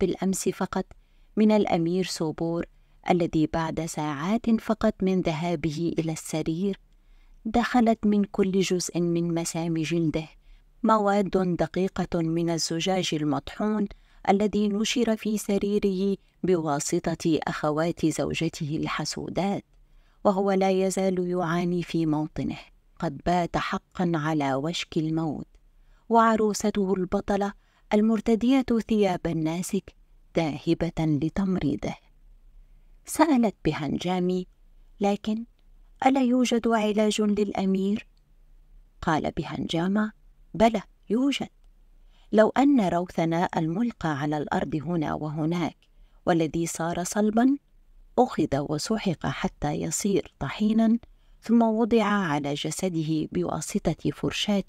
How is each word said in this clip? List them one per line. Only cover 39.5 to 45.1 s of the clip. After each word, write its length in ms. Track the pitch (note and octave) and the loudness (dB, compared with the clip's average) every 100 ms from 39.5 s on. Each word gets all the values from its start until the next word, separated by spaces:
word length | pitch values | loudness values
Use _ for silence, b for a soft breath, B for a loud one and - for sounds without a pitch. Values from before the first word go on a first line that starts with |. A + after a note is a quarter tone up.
| D#3+ - E3 F3+ G3+ G#3+ - - _ - | -8 -4 -2 0 0 -2 -6 -20 _ -14
"بلى، 280 | E3 A3+ A3 - _ - | 2 2 2 -6 _ -4
يوجد. 380 | A3 C#4 - - _ - _ _ - - _ _ | 0 0 -2 -6 _ -20 _ _ -20 -20 _ _
لو 160 | G#3 A3 | 4 6
أن 320 | - C#4+ C#4 F#3 | 4 4 4 4
روثنا 600 | E3+ F3+ - E3 E3 F#3 - | 0 -2 0 0 2 0 0
الملقى 640 | D#3+ E3+ A#3+ - E3 C#3 | -2 0 -2 -2 -4 -2
على 200 | D3 D3+ | -2 -2
الأرض 360 | C#3 F#3 - | -2 -2 -2
هنا 400 | D#3 C#3 F3+ D3+ | -4 -2 -2 -2